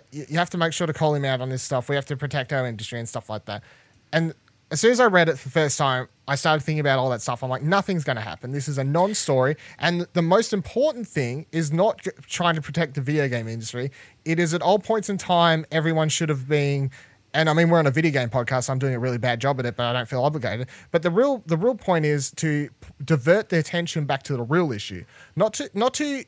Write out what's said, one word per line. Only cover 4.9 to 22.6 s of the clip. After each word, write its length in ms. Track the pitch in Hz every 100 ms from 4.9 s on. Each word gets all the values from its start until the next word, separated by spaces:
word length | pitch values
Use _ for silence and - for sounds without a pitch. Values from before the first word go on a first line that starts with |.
as 80 | 240
I 60 | 240
read 220 | 185 165
it 100 | 135
for 60 | 127
the 40 |
first 260 | 165 151 -
time, 300 | 139 127 127 _ -
I 80 |
started 300 | 139 165 151
thinking 160 | 147 151
about 180 | 143 135
all 100 | 131
that 120 | 120
stuff. 220 | - 123
I'm 60 | 131
like, 120 | 127
"Nothing's 400 | 151 196 196 175
gonna 180 | 147 120
happen. 300 | 107 78 127
This 160 | 143 143
is 100 | 139
a 60 |
non-story." 720 | 139 160 196 214 - 135 131 156 - -
And 300 | 156 175 175
the 80 | 175
most 300 | 165 196 226
important 540 | 202 - 233 302 247 214
thing 400 | 156 120 135 -
is 200 | 165 147
not 300 | 160 214 -
g-, 80 | - - -
trying 280 | - 170 160
to 60 |
protect 320 | 143 151 156
the 60 | 143
video 280 | 123 151 139
game 180 | 120 113
industry. 460 | 113 113 120 139 - - _
It 160 | 156 165
is 120 | 170
at 100 | 170
all 180 | 165 202
points 280 | - 220 202
in 100 | 196
time, 460 | - 175 170 160 156
everyone 380 | 160 156 160 156
should 200 | - 160
have 200 | 139 131
been, 420 | 151 143 143 135 - - _ _
and 160 | 147 160
I 40 |
mean, 160 | 156 165
we're 100 | 170
on 80 | 147
a 60 |
video 180 | 131 165
game 180 | 139 120
podcast, 360 | 131 117 127
so 80 | 123
I'm 80 | 131
doing 160 | 135 123
a 20 |
really 200 | 127 123
bad 220 | 123 117
job 200 | 139 131
at 60 | 120
it, 100 | 120
but 100 | 120
I 60 |
don't 160 | 123 117
feel 160 | 131
obligated. 420 | 139 151 113 110 127 - -
But 120 | 170
the 60 | 175
real, 320 | 180 277 254 160
the 100 | 160
real 200 | 233 233
point 280 | - 170
is 280 | 151 147 135
to 360 | - 160 147